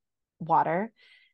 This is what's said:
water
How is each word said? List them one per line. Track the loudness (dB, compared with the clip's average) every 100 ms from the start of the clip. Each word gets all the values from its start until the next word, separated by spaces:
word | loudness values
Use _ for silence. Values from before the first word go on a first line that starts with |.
| _ _ _ -12
water | 0 2 2 -2 -4 -10 _ -20 _